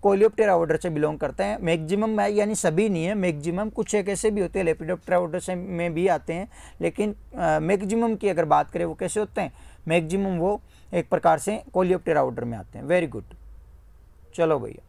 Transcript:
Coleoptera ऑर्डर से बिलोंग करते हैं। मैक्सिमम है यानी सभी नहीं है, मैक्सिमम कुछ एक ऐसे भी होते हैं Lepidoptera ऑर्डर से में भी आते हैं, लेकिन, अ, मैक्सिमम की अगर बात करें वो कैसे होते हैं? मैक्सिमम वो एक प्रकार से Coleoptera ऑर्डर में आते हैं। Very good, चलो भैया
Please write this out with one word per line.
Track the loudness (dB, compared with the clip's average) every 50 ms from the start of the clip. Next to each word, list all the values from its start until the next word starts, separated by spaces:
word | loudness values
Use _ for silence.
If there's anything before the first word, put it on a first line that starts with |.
| 4
Coleoptera | 4 6 6 6 4 4 4 4 4
ऑर्डर | 4 4 4 2 0
से | 0 0 -2
बिलोंग | -2 0 0 0 0 0
करते | -4 -6 -2 -2 -2
हैं। | -2 -2 -2 0
मैक्सिमम | 0 0 0 0 -2 0 0 0 0 2 2
है | 2 2 2
यानी | 2 2 0 0
सभी | 0 0 0 2 2 2 2
नहीं | 2 0 0
है, | -2 -2
मैक्सिमम | 0 0 0 -2 -2 -4 -4 -4 -4 -4 -6
कुछ | -4 -6 -4 0 0
एक | -2 0 0
ऐसे | -4 0 0 0
भी | 0 0
होते | -2 -2 -2 -2
हैं | 0
Lepidoptera | 0 0 -2 -2 -6 -6 -6 -2 2 2
ऑर्डर | 2 2 2 -4 -6
से | -4 -4 -6
में | -6 -6 -6 -4 -4 -4 -2 -2
भी | 2 2 2
आते | 2 2 -2 -6 -8
हैं, | -8 -8 -10 -14 -20 -20 -20 -12 -4
लेकिन, | -4 -4 -2 -2 -4 -4 -4 -6 -14 -18 -8
अ, | -2 0 2 2 2
मैक्सिमम | 2 2 0 0 0 0 0 0 0 0 -2
की | 0 0 -2
अगर | 0 0 2
बात | 4 4 2 2 0
करें | -2 -4 -4
वो | -4 -4
कैसे | -4 -6 -4 -2 -4
होते | -4 -4 -2 -4
हैं? | -4 -4 -6 -14 -20 -20 -20 -12 -4 0
मैक्सिमम | 2 2 2 0 -2 -2 -2 -2 -2 0
वो | 0 -2 -2 -4 -8 -16 -20 -20 -18 -6 -4
एक | -4 -2 0
प्रकार | -2 2 4 4 2 4
से | 0 -4 -6 -6 -8 -4 0
Coleoptera | 0 2 2 2 0 0 0 2
ऑर्डर | 2 2 0 -2 -4 -6
में | -6 -6 -8
आते | -10 -12 -14 -14
हैं। | -4
Very | 0 0 0 0 -2 -6
good, | -10 -12 -12 -18 -20 -20 -20 -20 -20 -20 -20 -20 -20 -20 -20 -20 -20 -20 -20 -20 -20 -20 -18 -2
चलो | 0 2 2 2 0
भैया | 0 -6 -12 -14 -20